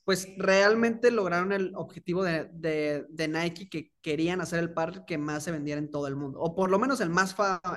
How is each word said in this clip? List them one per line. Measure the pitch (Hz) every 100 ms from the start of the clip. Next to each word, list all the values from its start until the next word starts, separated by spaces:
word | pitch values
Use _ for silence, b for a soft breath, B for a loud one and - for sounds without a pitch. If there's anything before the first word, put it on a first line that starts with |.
pues, | - 185 - 190
realmente | 185 190 202 226 233 226 240
lograron | 233 185 175 185
el | 196 185 -
objetivo | 165 170 175 175
de, | 185 160 135
de, | 170 160 156 151 147 131
de | 160 156
Nike | 160 170 170 190
que | 160 - _
querían | 160 151 165 185
hacer | 165 170
el | 170
par | 170 165 185
que | - 160
más | 147 151
se | 156
vendiera | 156 147 147
en | 151
todo | 147 139
el | 139
mundo, | 143 135
o | 165 175
por | 185
lo | 196
menos | 254 262
el | 175
más | 175 190 202
fa-, | 202 180 180